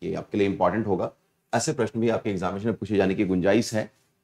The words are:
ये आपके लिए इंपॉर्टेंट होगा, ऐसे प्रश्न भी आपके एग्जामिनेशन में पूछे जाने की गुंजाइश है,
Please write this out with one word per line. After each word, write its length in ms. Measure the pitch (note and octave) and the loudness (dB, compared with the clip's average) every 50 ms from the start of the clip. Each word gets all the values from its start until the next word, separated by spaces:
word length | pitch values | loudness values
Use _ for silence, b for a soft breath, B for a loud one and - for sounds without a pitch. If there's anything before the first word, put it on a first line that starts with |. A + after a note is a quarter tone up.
ये 120 | F2 F2 E2+ | -8 -8 -6
आपके 240 | E2 E2+ - - G#2 | -8 -8 -4 -2 0
लिए 80 | G2+ | 0
इंपॉर्टेंट 400 | G2 F#2+ F#2+ F#2 F2+ F#2+ A2 G#2+ | 0 2 2 2 2 2 0 0
होगा, 240 | G#2 F#2+ F2+ A2+ - - _ _ _ _ _ _ - - | 0 0 -2 -2 -6 -8 _ _ _ _ _ _ -4 -2
ऐसे 180 | A#3 - D#3+ | -2 -2 -2
प्रश्न 280 | D3 C3 A2 G#2 - A2+ | -2 -2 -2 -2 -2 0
भी 80 | A2+ A#2 | 0 0
आपके 220 | A2 - - A2 | 0 0 -2 -2
एग्जामिनेशन 360 | G2 F2 F#2 F2+ F#2+ G2 G#2+ | -4 -2 -2 -4 -4 -4 -2
में 100 | A#2 G2 | -4 -4
पूछे 200 | - G2+ F#2 G#2+ | -4 -2 0 2
जाने 180 | G2 F#2+ G2 F#2+ | 2 4 4 2
की 100 | G2 G#2 | 2 2
गुंजाइश 500 | F2+ F#2 F2+ F2 G2 G#2 A2+ A2+ - A2+ | 2 2 2 4 4 4 4 2 0 -2
है, 160 | G#2+ - - _ _ _ _ _ _ | -4 -4 -6 _ _ _ _ _ _